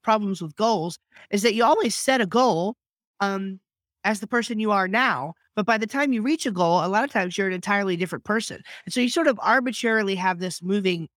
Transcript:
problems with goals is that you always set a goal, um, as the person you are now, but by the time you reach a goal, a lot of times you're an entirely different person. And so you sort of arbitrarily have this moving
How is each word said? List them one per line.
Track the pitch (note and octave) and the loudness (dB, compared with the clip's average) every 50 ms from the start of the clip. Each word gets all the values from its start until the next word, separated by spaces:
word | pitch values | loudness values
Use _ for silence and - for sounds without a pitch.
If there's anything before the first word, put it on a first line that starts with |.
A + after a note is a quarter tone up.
| _ | _
problems | - A3 G#3+ G#3 G3 G3 - | 2 2 2 2 -2 -4 -4
with | E3+ D#3 D3 | -6 -12 -4
goals | - G#3+ A3+ A3+ F3+ D#3 F3 - - _ _ _ - - _ | 0 2 2 2 0 -2 -6 -8 -12 _ _ _ -20 -10 _
is | - G#3 F#3+ | -2 2 2
that | A#3+ G#3 | 2 2
you | A3+ A3+ | 4 4
always | B3+ D#4 A4+ G4+ A#3 - | 4 4 4 2 0 -2
set | - - - C4 B3+ | -2 0 2 2 2
a | A3 | 2
goal, | F3 - A#3+ B3+ B3 F3+ D#3+ F3 G3+ A#3+ _ _ _ _ _ _ _ _ _ | 2 2 4 4 4 2 0 -2 -4 -6 _ _ _ _ _ _ _ _ _
um, | G3+ G3+ G3 G3 G3 G3 F#3+ F#3 _ _ _ _ _ _ _ _ - | -4 -2 -2 -4 -6 -8 -10 -12 _ _ _ _ _ _ _ _ -2
as | G3+ A3 G#3 | -2 -2 -2
the | A3 | -4
person | - - A#3+ A3+ - A#3+ G#3+ | -2 -2 -2 -2 -2 -4 -2
you | A3 G#3+ | 0 2
are | G#3 G3 F#3+ | 2 2 2
now, | F#3 F#3+ A#3 C4 B3 F3+ B2+ C3+ D#3+ E3+ _ _ _ _ | 2 2 2 2 2 0 -2 -6 -10 -12 _ _ _ _
but | G#3+ G3 | -2 0
by | A#3 A3+ | 2 2
the | G#3+ A3 | 0 0
time | G#3+ - C#4 D4 C#4+ B3+ | -4 -2 -2 0 0 0
you | A3 | 0
reach | G#3+ C4+ D#4+ D#4+ - | 0 0 -2 0 -2
a | C4 | -4
goal, | G3 F3 F3+ E3 E3+ F3+ D#3 | 0 2 2 4 4 4 2
a | F3+ | 2
lot | F#3+ G#3+ B3+ | 2 0 0
of | C#4 | 0
times | - A3 F#3 F3+ F3 | -2 -2 -2 -2 -2
you're | - G3 | -2 -2
an | F#3+ F#3 | -2 -2
entirely | F3+ - G3+ G3+ G3+ G3+ F#3+ F3+ | -4 -2 0 0 0 0 0 -2
different | E3+ F#3 F3 F3 - _ | -2 -2 -4 -6 -10 _
person. | - G#3 A3+ G#3+ - - - - - - - - | -2 -2 -2 -2 -6 -12 -14 -16 -20 -20 -16 -14
And | - - | -6 -2
so | B3+ | 0
you | B3 A#3+ | 0 0
sort | - E4+ E4 | 0 2 2
of | D4+ A#3+ G3 | 2 2 2
arbitrarily | - - A3+ C4 B3 C4 G#3+ - - A3+ A3 A3 G#3 G3 G3 | 2 2 2 2 2 -2 -4 -2 -2 0 0 2 0 0 -2
have | F#3 F#3 F#3+ F#3 E3+ | 0 0 -2 -2 -2
this | F#3 F#3 - - | -6 -8 -8 -8
moving | F3 F3+ G3 G#3 F#3+ F#3+ F3+ E3+ D#3+ - _ | -4 -2 -2 0 0 0 -2 -2 -6 -12 _